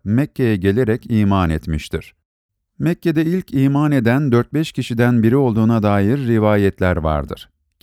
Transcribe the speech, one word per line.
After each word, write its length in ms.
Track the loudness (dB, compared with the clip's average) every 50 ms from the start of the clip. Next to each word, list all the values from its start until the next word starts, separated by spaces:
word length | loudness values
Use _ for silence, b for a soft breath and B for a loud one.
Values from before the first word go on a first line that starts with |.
| -4
Mekke'ye 520 | -2 -2 -2 -2 -2 -4 -2 -2 0 0
gelerek 500 | 0 0 0 0 0 0 -2 -2 -4 -4 -2
iman 420 | 0 0 2 2 2 2 0 0
etmiştir. 640 | -2 -2 -4 -4 -4 -6 -6 -8 -10 -10 -12 -14 _ _ _ _ _ _ _ _ _ _ _ _ _ -6
Mekke'de 460 | -4 -4 -4 -2 -4 -2 -2 0 0
ilk 300 | 0 -2 -4 -6 -4 -2
iman 380 | 0 0 2 2 2 2 2
eden 400 | 2 2 2 2 2 2 2 2
dört 220 | 2 2 0 0 -2
beş 180 | -4 -4 -4
kişiden 500 | -6 -8 -6 -4 -2 0 2 2 2 2
biri 140 | 2 2 2
olduğuna 460 | 2 2 0 0 2 2 2 2 2
dair 360 | 2 2 2 2 2 0 0 -2 -2
rivayetler 720 | -2 0 2 2 2 2 2 2 0 0 0 -2 -2 0
vardır. 540 | -2 -2 -2 -2 -4 -4 -8 -10 -14 -16 -20 _ _ _ _ _ _